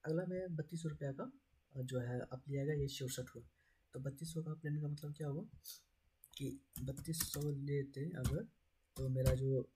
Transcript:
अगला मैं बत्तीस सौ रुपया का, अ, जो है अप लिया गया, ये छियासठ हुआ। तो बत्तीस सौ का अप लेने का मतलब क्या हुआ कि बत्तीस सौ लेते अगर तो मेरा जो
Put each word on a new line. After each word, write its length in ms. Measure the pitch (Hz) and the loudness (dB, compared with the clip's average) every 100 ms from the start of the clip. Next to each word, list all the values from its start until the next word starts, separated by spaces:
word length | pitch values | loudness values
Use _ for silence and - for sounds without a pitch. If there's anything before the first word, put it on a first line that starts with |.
अगला 200 | 156 160 185 | 2 2 2
मैं 280 | 185 185 160 | 0 0 -2
बत्तीस 260 | 156 170 | -2 -2
सौ 60 | 165 | -4
रुपया 240 | 151 139 | -2 -4
का, 180 | 139 254 - _ _ _ | -2 -6 -10 _ _ _
अ, 80 | 135 | -6
जो 180 | 127 127 | -2 0
है 180 | 123 123 | 0 -2
अप 200 | 123 131 139 | -2 -8 -2
लिया 160 | 139 | 0
गया, 100 | 139 | 2
ये 140 | 147 139 | 2 2
छियासठ 460 | - 127 131 123 | 0 -2 -2 -6
हुआ। 80 | 120 - _ _ _ _ | -8 -16 _ _ _ _
तो 60 | 131 | -4
बत्तीस 320 | 139 135 165 | -4 -4 -4
सौ 100 | 165 | -2
का 80 | 156 | -2
अप 140 | 156 | -2
लेने 160 | 151 147 | 0 0
का 80 | 147 | 0
मतलब 260 | 147 147 | -2 -4
क्या 140 | 147 151 | -2 -2
हुआ 160 | 147 220 - - - _ _ _ _ - - | -2 -4 -10 -14 -14 _ _ _ _ -18 -6
कि 140 | 139 - - - | -4 -4 -10 -6
बत्तीस 420 | 127 139 156 165 | -4 -4 -2 0
सौ 160 | - 147 147 | 0 2 0
लेते 520 | 139 139 143 139 131 156 160 | 0 2 2 0 -2 -2 2
अगर 260 | 127 156 226 _ _ _ _ - | 2 2 -2 _ _ _ _ -2
तो 120 | 131 | 0
मेरा 240 | 131 127 | 6 6
जो 340 | 131 135 131 - | 6 4 4 0